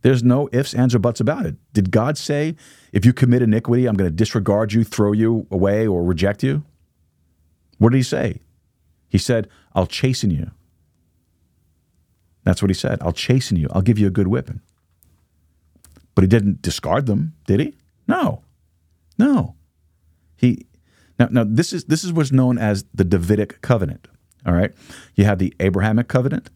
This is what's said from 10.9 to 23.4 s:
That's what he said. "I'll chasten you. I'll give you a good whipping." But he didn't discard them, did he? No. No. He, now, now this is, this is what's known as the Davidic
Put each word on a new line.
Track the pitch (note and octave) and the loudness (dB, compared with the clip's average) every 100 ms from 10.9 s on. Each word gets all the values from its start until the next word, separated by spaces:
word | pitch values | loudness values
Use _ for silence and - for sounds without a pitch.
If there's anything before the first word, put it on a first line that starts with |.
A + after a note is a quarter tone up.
| _ _ _ _ _ _ _ _ _ _ _ _ _ _ _ | _ _ _ _ _ _ _ _ _ _ _ _ _ _ _
That's | - F2+ | 0 0
what | G2 | 0
he | |
said. | F#2 - - | 0 -2 -4
"I'll | F2 | -4
chasten | - - C3 - F2+ | -6 -2 -2 0 -2
you. | D2 | -2
I'll | - | 0
give | F#2+ G#2+ | 2 2
you | G2+ | 2
a | |
good | F#2 F#2 | 0 -2
whipping." | A#2+ C3 - _ _ _ _ _ _ _ _ _ _ _ _ _ _ _ | -2 -4 -14 _ _ _ _ _ _ _ _ _ _ _ _ _ _ _
But | - | 0
he | F#2 | 4
didn't | A2+ G2+ F2+ | 4 2 -2
discard | - - C#2+ G2+ | -6 -8 -2 -2
them, | C3+ G2+ D#3+ - - | 0 -2 -4 -10 -2
did | G#2 | 0
he? | A3 - _ _ - | 0 -8 _ _ -4
No. | F4+ C4+ A2+ _ _ _ _ _ _ _ - | -2 -2 -6 _ _ _ _ _ _ _ -2
No. | B3+ C4 - - _ _ _ _ _ _ _ _ | 0 0 -2 -10 _ _ _ _ _ _ _ _
He, | B2 - - _ _ _ _ _ | 0 0 -8 _ _ _ _ _
now, | A#2+ | 0
now | B2+ | 2
this | G#2+ A2+ F3 | 2 0 0
is, | F3+ | -4
this | - D#3+ | -2 -4
is | F#3 | -2
what's | E3 C#3+ | -2 0
known | C3 B2+ B2 | 2 2 0
as | A2 G2 - | 0 -2 -6
the | - | -2
Davidic | F#2 F#2 E2+ G#2 | 0 0 0 -2